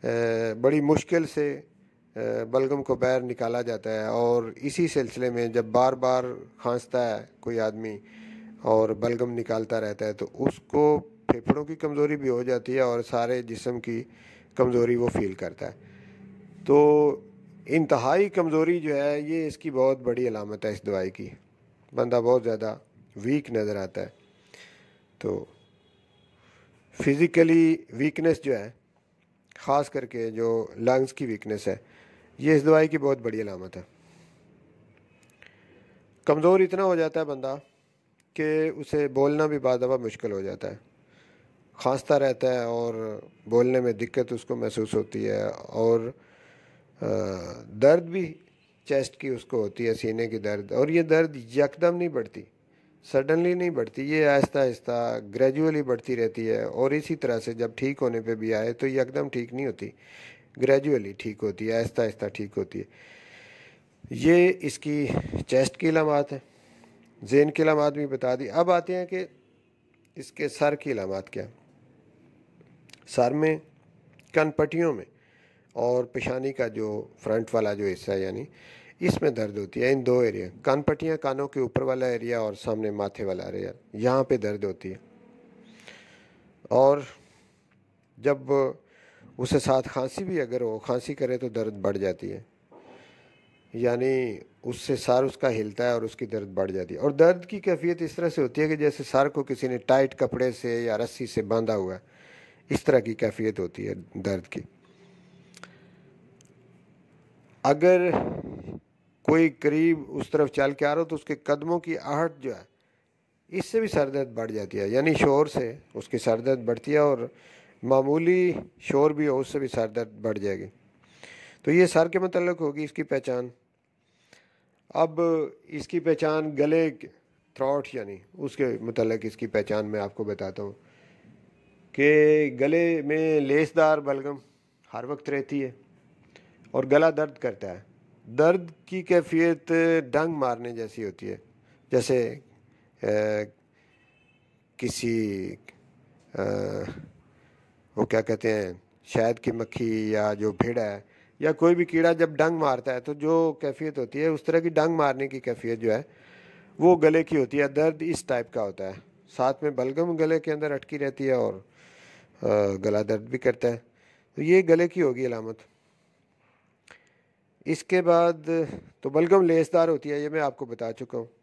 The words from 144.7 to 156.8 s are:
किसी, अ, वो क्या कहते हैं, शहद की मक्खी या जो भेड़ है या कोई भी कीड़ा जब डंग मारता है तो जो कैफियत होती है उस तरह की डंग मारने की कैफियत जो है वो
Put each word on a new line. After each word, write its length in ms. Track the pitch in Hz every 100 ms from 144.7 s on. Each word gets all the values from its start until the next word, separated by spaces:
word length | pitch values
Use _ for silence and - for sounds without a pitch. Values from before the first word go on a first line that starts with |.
| _
किसी, 680 | 123 - 117 117 107 98 92 - - _ _ _ _ _ _
अ, 100 | - 98 101 101 101 98 - - _ _ _ _ _ _ _ _ -
वो 100 | 107
क्या 160 | 113
कहते 300 | 110 113 113
हैं, 300 | 107 95 87 _ _ _
शहद 320 | - 113 117
की 120 | -
मक्खी 640 | 117 110 - 117 110 107 107
या 180 | 104
जो 180 | 104 107
भेड़ 260 | 95 113 120
है 240 | 107 101 - _ _ _
या 100 | 151
कोई 240 | 156 165 175
भी 100 | 170
कीड़ा 280 | 165 165
जब 220 | 165 165 147
डंग 240 | 160 165
मारता 320 | 151 127 127
है 80 | 127
तो 140 | 123
जो 460 | 147 151 165 165 147
कैफियत 360 | 147 127 156 143
होती 220 | 120 139
है 100 | 156
उस 140 | 156 -
तरह 140 | 165
की 100 | 165
डंग 260 | 156 160 165
मारने 300 | 143 131 139
की 120 | 131
कैफियत 400 | 123 117 113 113
जो 120 | 113
है 140 | 110 151 _ - - - - _
वो 160 | -